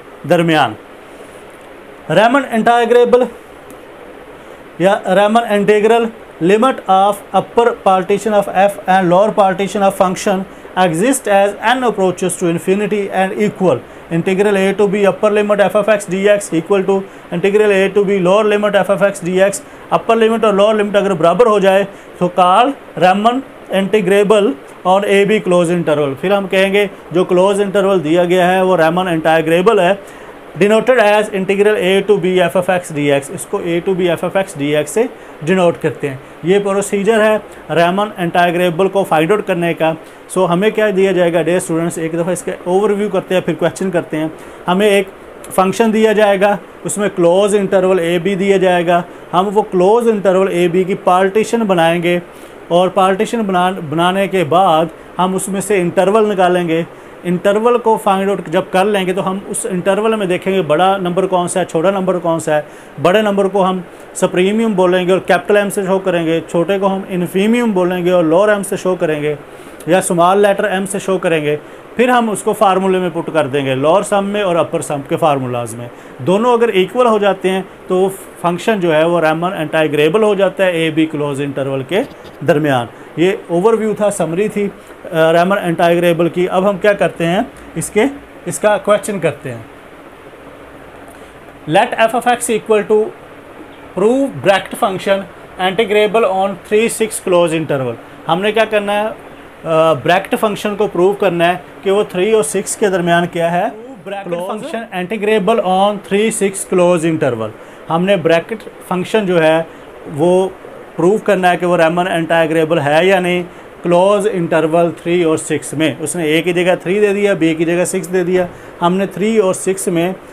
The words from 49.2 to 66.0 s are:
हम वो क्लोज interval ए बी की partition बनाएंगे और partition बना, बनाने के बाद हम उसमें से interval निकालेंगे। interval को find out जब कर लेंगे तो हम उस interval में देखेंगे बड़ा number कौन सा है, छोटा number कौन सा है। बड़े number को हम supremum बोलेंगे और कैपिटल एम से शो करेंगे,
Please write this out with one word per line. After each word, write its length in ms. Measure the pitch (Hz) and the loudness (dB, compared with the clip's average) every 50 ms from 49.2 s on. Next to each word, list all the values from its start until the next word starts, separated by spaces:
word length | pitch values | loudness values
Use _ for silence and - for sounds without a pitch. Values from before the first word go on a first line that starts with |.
| - - | -10 -4
हम 140 | - 175 190 | -2 0 0
वो 160 | 208 196 214 | 0 0 -2
क्लोज 460 | 202 214 - 180 175 196 220 240 233 233 | -2 0 0 2 4 4 4 4 2 2
interval 440 | 220 202 180 196 185 190 196 190 | 0 0 0 2 2 2 0 0
ए 160 | 175 175 180 175 | 0 0 0 0
बी 160 | 165 185 185 | 2 0 0
की 100 | 180 202 196 - | -2 -2 -2 0
partition 580 | 190 180 185 196 196 196 220 214 - 233 233 226 | 2 2 2 2 2 0 0 -2 0 -2 -2 0
बनाएंगे 580 | 196 185 170 165 165 170 175 170 175 175 175 175 - - - - - - - - - | 0 2 2 2 2 2 0 0 0 -2 -2 -4 -8 -18 -20 -20 -20 -20 -16 -6 -2
और 180 | 170 175 185 180 | 0 2 2 2
partition 520 | 175 151 147 190 190 185 214 214 247 233 | 2 2 2 2 2 0 -2 -4 -2 -4
बना, 300 | 214 196 190 180 180 185 | -2 -2 0 0 0 0
बनाने 560 | 190 190 175 135 151 165 175 180 185 196 196 180 | -2 -4 -8 -6 -2 0 0 0 0 0 -2 -2
के 160 | 185 185 165 | 0 -2 0
बाद 460 | 135 160 180 196 180 156 156 170 160 - - - - - - | 2 2 2 4 4 4 2 0 -2 -4 -12 -20 -12 -4 -2
हम 180 | 180 185 190 | -2 -2 -2
उसमें 260 | 185 - 202 190 196 | -4 -4 -4 -6 -6
से 180 | 185 - 208 190 | -2 -2 0 0
interval 460 | 175 170 - 196 180 196 208 226 214 | 0 0 0 0 2 2 2 2 2
निकालेंगे। 600 | 208 208 180 185 175 180 180 175 165 160 165 170 - - - - - - - - | 0 0 2 2 2 2 0 0 0 -2 -2 -2 -6 -10 -20 -20 -20 -18 -10 -6
interval 520 | 175 180 175 - 202 202 214 220 240 247 226 | -4 -4 0 0 0 0 2 2 2 0 2
को 180 | - 226 220 208 | 2 0 0 0
find 320 | - 214 190 190 196 196 | 0 0 0 0 0 -2
out 200 | 196 190 170 160 | -4 -4 -4 -4
जब 200 | 160 185 175 - | -2 -4 -2 -2
कर 140 | - 185 190 | 0 0 0
लेंगे 280 | 214 208 196 185 180 185 | 0 0 -2 -2 -2 -4
तो 80 | 196 | -4
हम 240 | 160 190 185 202 196 - | -4 -4 -4 -6 -8 -10
उस 160 | 202 - - | -10 -8 -8
interval 500 | 208 190 180 160 196 190 202 220 226 220 | -6 -6 -4 -2 0 0 0 0 0 0
में 120 | 214 202 175 | -2 -2 -2
देखेंगे 340 | 180 170 - 185 190 190 | -2 -2 -2 -2 -2 -2
बड़ा 360 | 175 143 151 160 185 190 196 196 | 0 0 2 2 2 2 0 0
number 280 | 180 175 170 190 185 | -2 -4 -2 -2 -2
कौन 220 | 185 190 180 175 170 | 0 0 -2 -2 -2
सा 120 | - 185 | -2 -4
है, 60 | 170 | -4
छोटा 260 | - - 165 160 190 | -2 -2 -2 0 0
number 260 | 202 190 185 185 180 175 | 0 0 -2 -2 -2 -2
कौन 220 | 175 170 165 160 | -2 -2 -2 -2
सा 160 | - 160 151 | -2 -2 -2
है। 100 | 151 147 - - - - - - 143 | -2 -2 -6 -14 -20 -20 -20 -8 -2
बड़े 220 | 139 170 185 220 | 0 2 2 2
number 260 | 214 208 202 196 196 190 | 2 2 0 0 0 0
को 140 | 185 202 | 0 0
हम 220 | 185 185 185 185 170 - - - - - - | 0 0 0 -4 -6 -12 -18 -20 -20 -14 -6
supremum 600 | - 190 175 170 175 185 196 214 220 233 226 208 | -2 -2 0 0 2 0 0 0 0 0 0 0
बोलेंगे 380 | 180 185 180 180 185 180 175 190 | 2 2 2 2 2 2 0 0
और 60 | 175 | 0
कैपिटल 380 | 185 - 185 170 - - 208 202 | 2 2 0 0 2 2 2 2
एम 120 | 202 196 | 2 0
से 160 | - 208 190 | -2 -4 -2
शो 120 | 180 185 | -2 -2
करेंगे, 400 | 190 | -2